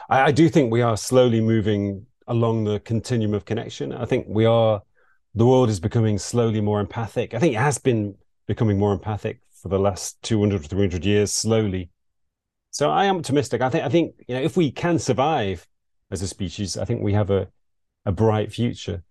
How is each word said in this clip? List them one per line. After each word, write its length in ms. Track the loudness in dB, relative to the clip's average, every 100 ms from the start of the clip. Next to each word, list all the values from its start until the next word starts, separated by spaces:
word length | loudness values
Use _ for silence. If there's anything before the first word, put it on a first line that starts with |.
| 0
I, 140 | 2 4
I 40 |
do 160 | 4 4
think 240 | 4 2
we 100 | 2
are 140 | 0 -2
slowly 440 | 2 4 4 4
moving 680 | 2 2 2 0 -2 -6 -14 _ -6
along 360 | 0 0 0
the 160 | -2 -4
continuum 540 | -4 -6 -2 -2 0
of 100 | -2
connection. 480 | -4 -6 -6 -10 -10
I 120 | -6
think 220 | -2 -2 -2
we 160 | 0
are, 380 | 4 4 2 0 -4 _ _ _ _
the 120 | 2 4
world 240 | 6 4
is 100 | 0
becoming 380 | -2 0 2 0
slowly 420 | -2 0 0 0
more 200 | 0 -2
empathic. 540 | -2 -6 -6 -6 -6
I 40 | -2
think 160 | 0
it 40 | 0
has 200 | -2 0
been 360 | 0 0 -2 -8 _ _ -8
becoming 320 | 0 2 2
more 140 | 2
empathic 480 | 0 -4 -6 -8 -10 _ _
for 60 | -4
the 100 | 0
last 440 | 0 -2 -8 -12
two 160 | -2 0
hundred 200 | 2 0
or 40 | -4
three 120 | -2
hundred 240 | -2 -2
years, 280 | 0 2 0
slowly. 580 | -2 0 0 0 -4 -8 _ _ _ _ _ _ _ _
So 200 | -4 0
I 160 | 2 0
am 100 | 0
optimistic. 440 | 0 -2 0 -2
I 80 | 0
think, 140 | 0
I 40 | 0
think, 260 | 0 0 -6 -10
you 60 |
know, 60 | -6
if 160 | -2 0
we 140 | -2
can 280 | -2 -2 0
survive 680 | 0 0 0 0 -2 -6 -10 _ _ _ _
as 120 | -8
a 60 | -6
species, 480 | -6 -8 -6 -6 -6
I 80 |
think 180 | -4 -2
we 100 | 0
have 180 | 0 2
a, 180 | 0 -2 _ _ _ _ _ -6
a 60 |
bright 400 | 2 2 2 -2
future. 500 | -4 -4 -4 -8 -10 -12